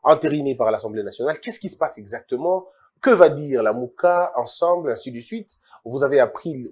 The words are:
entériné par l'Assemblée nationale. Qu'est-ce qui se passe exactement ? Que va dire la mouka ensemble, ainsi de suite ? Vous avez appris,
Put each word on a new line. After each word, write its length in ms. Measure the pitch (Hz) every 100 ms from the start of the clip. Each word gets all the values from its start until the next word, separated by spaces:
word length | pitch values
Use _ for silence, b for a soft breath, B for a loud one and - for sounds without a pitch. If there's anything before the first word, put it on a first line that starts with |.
entériné 500 | - 208 156 147 139
par 160 | 120 110
l'Assemblée 340 | 107 110 107
nationale. 360 | 101 - 131 156
Qu'est-ce 220 | - 214
qui 80 | 196
se 80 | -
passe 200 | 156 -
exactement ? 680 | 101 117 - 127 156 185 185 b b b
Que 120 | -
va 180 | 196 165
dire 340 | 143 147 131
la 80 | 110
mouka 640 | 113 123 - 175 175 175 -
ensemble, 560 | 120 - 170 175 151
ainsi 220 | 113 -
de 80 | 120
suite ? 380 | 120 226 202 _ b b 113
Vous 180 | 131
avez 160 | 139 139
appris, 480 | 123 - 170 139 120